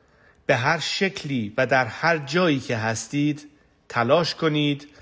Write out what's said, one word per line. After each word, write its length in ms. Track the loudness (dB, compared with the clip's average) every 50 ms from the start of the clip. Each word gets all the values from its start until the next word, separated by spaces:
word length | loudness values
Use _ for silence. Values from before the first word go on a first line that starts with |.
| _ _ _ _ _ -20 _ _ _
به 100 | 0 0
هر 220 | 2 2 2 0 0
شکلی 760 | -2 -4 -2 -2 -2 -2 -2 -4 -6 -4 -4 -4 -4 -2 -2
و 100 | -2 0
در 200 | 2 2 2 2
هر 320 | 0 -2 -2 0 0 0 0
جایی 420 | -2 -2 0 2 2 2 2 0
که 160 | -2 -2 -4
هستید 720 | -2 -2 -2 -2 -4 -6 -4 -2 0 0 0 -2 -4 -8 -18 -20 _ _ _ _ _ _ -6
تلاش 460 | -2 0 2 4 4 4 4 2 -2
کنید 540 | -2 0 0 2 2 2 0 0 -2 -6 -14 -20 -20